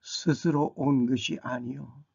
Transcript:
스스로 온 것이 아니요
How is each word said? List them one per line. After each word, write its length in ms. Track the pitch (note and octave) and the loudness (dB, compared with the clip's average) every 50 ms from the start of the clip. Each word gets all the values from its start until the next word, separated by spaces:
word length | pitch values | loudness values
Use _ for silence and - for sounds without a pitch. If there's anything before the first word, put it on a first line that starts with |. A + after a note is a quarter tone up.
스스로 680 | _ - - - - E3+ C#3+ - - E3+ D3 C#3+ D#3 - - | _ -10 -10 -2 2 2 0 2 2 2 2 2 0 0 -2
온 300 | - C#3 C#3 C#3 C3 A#2+ | 0 2 2 4 4 4
것이 320 | A#2+ C3 A#2 A2 - - - | 2 0 0 0 -4 -6 -6
아니요 600 | - B2+ B2+ B2 B2 A#2+ C3+ C#3 C#3 - - C#3 D3 _ | -6 -8 -6 -6 -6 -8 -10 -10 -12 -14 -16 -20 -20 _